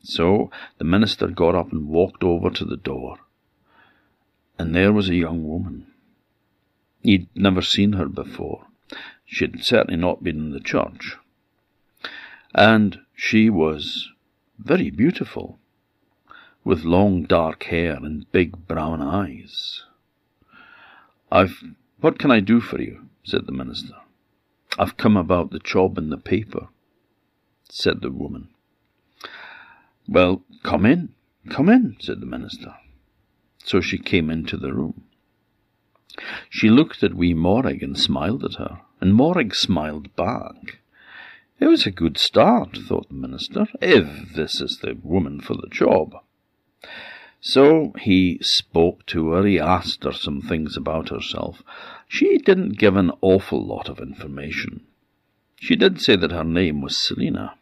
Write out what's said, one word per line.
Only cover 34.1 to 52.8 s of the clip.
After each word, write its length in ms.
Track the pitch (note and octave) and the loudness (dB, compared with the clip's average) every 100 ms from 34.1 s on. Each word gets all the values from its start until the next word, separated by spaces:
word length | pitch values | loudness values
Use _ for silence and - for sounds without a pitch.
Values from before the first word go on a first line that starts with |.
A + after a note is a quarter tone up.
| F#2+ D#2 | 0 0
into 280 | D#2+ F2 - | -4 -6 -8
the 180 | C2+ | -6
room. 300 | - D#2 - _ _ _ _ _ _ _ _ _ _ _ - - - - | -4 -6 -8 _ _ _ _ _ _ _ _ _ _ _ -16 -14 -14 -12
She 180 | - A2 | 0 4
looked 340 | A#2+ E3 - | 6 4 0
at 120 | G2 | -2
wee 200 | F2+ F2 | 0 0
Morag 480 | E2 E2+ A2 G#2 C#2+ | 2 2 2 0 -4
and 140 | C2+ - | -8 -4
smiled 480 | - C2+ D#2+ B2 | -2 -2 -2 -4
at 120 | - - | -6 -8
her, 260 | - - _ _ | -12 -12 _ _
and 140 | F#2 | 4
Morag 400 | G#2+ D3+ F3+ A2 | 6 4 2 -2
smiled 600 | - - E2+ D2+ D2+ D2 | -2 -2 -2 -4 -8 -10
back. 640 | - F2 B2 - - - - _ _ - - - - _ _ | -4 -4 -4 -10 -16 -20 -20 _ _ -20 -20 -20 -20 _ _
"It 100 | C#4 | 4
was 180 | E4 G#2+ | 4 2
a 40 | |
good 280 | F#2 E2 C#2 | 0 -2 0
start," 580 | - G2+ D#3 A#3+ - G#1 | 2 4 6 4 0 -10
thought 320 | G1+ - - | -6 -6 -6
the 60 | |
minister, 520 | C3+ B2+ C3 - G3+ A3 - | -12 -12 -10 -6 -2 -2 -2
"if 540 | F3+ C#3 D2+ D2 D2 | 6 6 4 -8 -10
this 260 | - D2+ - | -6 -4 -4
is 180 | C#2 - | -6 -6
the 160 | - A1+ | -8 -8
woman 380 | C#2+ F#2 C#2+ C#2+ | -2 0 0 -6
for 140 | - | -8
the 140 | A1 - | -8 -8
job." 440 | - - - D#2 - _ _ _ _ _ _ - - - - - _ | 0 4 4 0 -8 _ _ _ _ _ _ -20 -18 -18 -20 -20 _
So 500 | - C3 C#3+ D#3+ D3+ - | 0 6 8 6 2 -4
he 400 | - F#2 F2+ D#2+ | 2 4 4 0
spoke 640 | - - - E2+ E2+ - - | -2 -2 0 2 2 0 -6
to 240 | E2+ D#2+ | -2 0
her, 160 | E2+ G2+ | 2 2
he 120 | F2+ | 2
asked 460 | D#2 F#2 - - | 2 0 0 -8
her 80 | C#2 | -8
some 280 | C2 - C#2+ | -6 -8 -8
things 340 | - E2+ D#2 D2 | -4 -4 -4 -6
about 340 | D#2+ D#2+ D#2 | -6 -6 -6
herself. 520 | - - - G1+ - - - - - _ | -10 -8 -8 -10 -12 -20 -20 -20 -20 _
She 300 | - F#4+ - | 0 2 4
didn't 400 | - F#3 F#3 | 4 2 0
give 180 | G2+ | 2